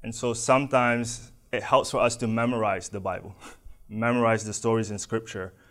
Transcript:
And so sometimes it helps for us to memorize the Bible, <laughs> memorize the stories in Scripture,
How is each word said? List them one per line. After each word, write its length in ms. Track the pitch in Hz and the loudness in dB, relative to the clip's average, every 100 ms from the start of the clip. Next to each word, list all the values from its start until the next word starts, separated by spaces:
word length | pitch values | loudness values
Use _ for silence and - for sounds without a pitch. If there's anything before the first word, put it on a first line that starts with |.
And 100 | 113 | -10
so 200 | 113 123 | -4 -4
sometimes 960 | 117 - 131 139 131 123 120 117 - - - _ | -2 4 4 4 2 4 2 -2 -8 -14 -20 _
it 120 | 120 | -6
helps 280 | - 135 - | 4 2 4
for 100 | 139 | 2
us 140 | 120 120 | 2 2
to 100 | 117 | -2
memorize 640 | 113 117 123 107 95 - | 0 0 0 0 -2 -4
the 100 | 107 | -8
Bible, 360 | 95 92 87 95 - - | -6 -6 -10 -18 -20 -18
<laughs> 260 | - - - | -18 -18 -12
memorize 540 | 107 117 123 117 110 | -2 0 4 4 2
the 100 | 107 | 0
stories 380 | 104 117 113 107 | -2 2 2 0
in 80 | 101 | -6
Scripture, 540 | - 113 113 107 95 - _ | -4 -6 -4 -10 -10 -12 _